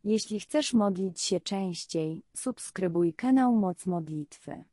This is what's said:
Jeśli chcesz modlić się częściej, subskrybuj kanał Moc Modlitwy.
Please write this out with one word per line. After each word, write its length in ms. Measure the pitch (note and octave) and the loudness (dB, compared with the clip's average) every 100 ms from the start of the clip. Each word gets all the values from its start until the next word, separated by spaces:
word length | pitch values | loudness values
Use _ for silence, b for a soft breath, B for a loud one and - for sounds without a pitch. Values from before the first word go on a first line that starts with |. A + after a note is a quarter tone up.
Jeśli 360 | G#3 G#3+ - G#3+ | 2 0 0 -8
chcesz 340 | - D4+ D4 | -2 -2 2
modlić 460 | A#3 G3+ F#3 F#3+ E3+ | 4 4 2 -4 -4
się 200 | - F3+ | -2 -2
częściej, 800 | - G3 F#3+ E3 - E3 D#3 D#3+ - - | 0 -4 -2 -6 -4 -4 -2 -6 -12 -8
subskrybuj 760 | C4 A#3 - - F#3 E3+ E3+ | -8 -8 -12 -4 0 2 2
kanał 400 | - B3+ C4 B3 | 0 4 4 6
Moc 320 | A3+ F#3+ F3 F#3 | 4 2 -2 -2
Modlitwy. 800 | F3 D#3 D#3 D3 - - - E3 | -4 -4 -8 -8 -14 -14 -14 -14